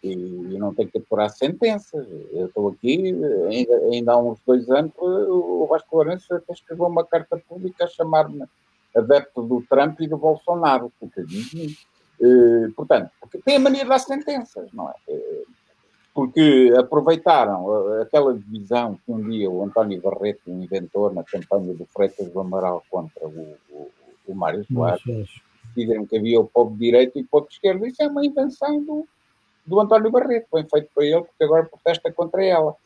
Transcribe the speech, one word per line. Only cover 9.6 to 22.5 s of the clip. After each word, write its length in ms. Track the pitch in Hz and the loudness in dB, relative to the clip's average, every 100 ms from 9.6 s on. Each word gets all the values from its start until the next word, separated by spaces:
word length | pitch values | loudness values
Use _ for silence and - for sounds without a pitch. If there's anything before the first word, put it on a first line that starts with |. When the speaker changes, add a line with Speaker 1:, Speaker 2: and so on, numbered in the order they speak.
| 123 | 0
Speaker 1:
Trump 320 | 135 143 151 | 2 2 -2
e 80 | 160 | -6
do 80 | 151 | -2
Bolsonaro, 760 | 156 151 - 175 160 131 120 _ | 0 0 -2 -2 0 0 -2 _
coitadinho. 760 | - - 80 95 123 160 156 151 _ _ _ _ | -16 -14 -12 -10 -12 -12 -12 -14 _ _ _ _
Eh, 520 | 120 123 120 117 113 | 6 8 8 6 0
portanto, 360 | - - 131 - _ | -6 0 2 0 _
porque 160 | - - | -18 -6
tem 180 | - 277 | 2 4
a 40 | |
mania 220 | 269 269 | 4 2
de 80 | 254 | 2
dar 80 | 262 | 0
sentenças, 720 | 254 277 302 285 233 - - | 0 -8 -6 -8 -8 -14 -16
não 160 | 233 78 | -12 -12
é? 60 | - - | -12 -10
Eh, 360 | - - - - _ _ _ _ _ _ | -10 -8 -12 -14 _ _ _ _ _ _
porque 580 | - 127 139 156 135 127 123 | -6 -4 4 6 8 8 6
aproveitaram, 1200 | 123 151 143 165 165 151 110 98 92 107 98 107 | 4 2 2 2 4 4 4 0 -2 -2 0 -2
eh, 40 | |
aquela 280 | 110 151 139 | 0 2 2
divisão 680 | 117 101 107 98 120 117 95 | 0 -6 -14 -4 -2 -2 -8
que 80 | - | -10
um 160 | 113 107 | -8 -6
dia 220 | 113 101 | -4 -4
o 120 | 90 | -4
António 380 | 101 107 107 95 | -4 -2 -2 -2
Barreto 400 | 92 - 104 101 - | -4 -4 -6 -6 -10
inventou 680 | 92 90 95 87 98 104 | -12 -6 -8 -6 -2 -2
na 100 | 90 | -4
campanha 520 | 82 95 82 101 92 | -8 -10 -4 -4 -4
do 100 | 85 | -10
Freitas 460 | 85 - 98 - 92 | -12 -2 -4 -2 -10
do 100 | 90 | -8
Amaral 420 | 92 | -6